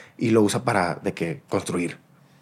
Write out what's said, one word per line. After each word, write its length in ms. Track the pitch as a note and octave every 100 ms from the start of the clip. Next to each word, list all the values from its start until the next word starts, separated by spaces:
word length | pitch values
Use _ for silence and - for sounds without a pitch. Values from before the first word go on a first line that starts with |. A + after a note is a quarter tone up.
| - -
y 120 | A2+
lo 120 | A2
usa 200 | G#2 A#2
para, 340 | - G#2 F2 D2+
de 120 | G2+
que, 260 | - E2 D#2+ _
construir. 500 | G2+ - E2+ F2 - _ _ _ _